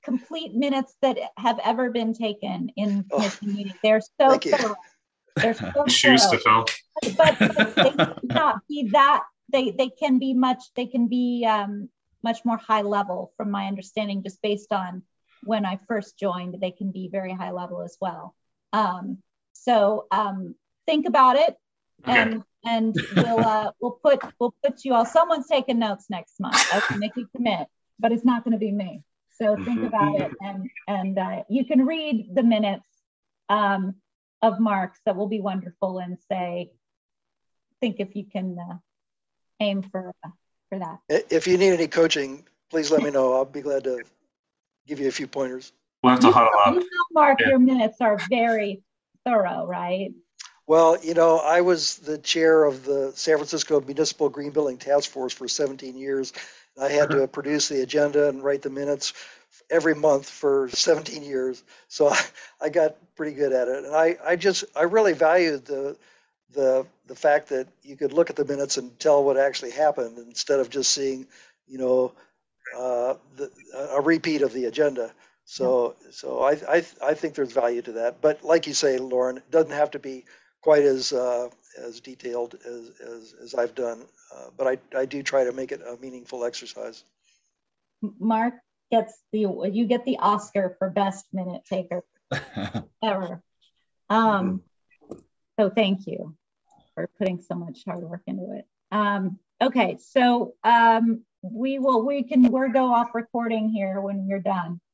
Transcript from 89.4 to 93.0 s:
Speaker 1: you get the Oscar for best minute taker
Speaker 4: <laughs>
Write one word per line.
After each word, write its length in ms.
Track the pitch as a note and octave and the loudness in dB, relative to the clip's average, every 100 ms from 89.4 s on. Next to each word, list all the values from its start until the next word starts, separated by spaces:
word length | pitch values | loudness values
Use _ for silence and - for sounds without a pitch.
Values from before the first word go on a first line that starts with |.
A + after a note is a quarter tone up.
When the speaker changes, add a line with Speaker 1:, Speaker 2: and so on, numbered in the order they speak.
| G#3 E3+ F#3 | -2 -4 -4
Speaker 1:
you 140 | G3 A#3 | -2 0
get 180 | B3 | -2
the 140 | B3 B3+ | -2 0
Oscar 580 | G3 G#3+ - G3+ F#3 - | 0 0 -2 -4 -4 -4
for 120 | F#3+ | -4
best 360 | F3+ G3 F#3+ - | 0 -2 -4 -10
minute 300 | F#3+ F3+ F3 | -10 -8 -10
taker 380 | _ F#3+ F3 F3+ - _ _ | _ -8 -6 -10 -12 _ _
Speaker 4:
<laughs> 120 | - - - G2 - - _ | -8 -8 -10 -8 -8 -12 _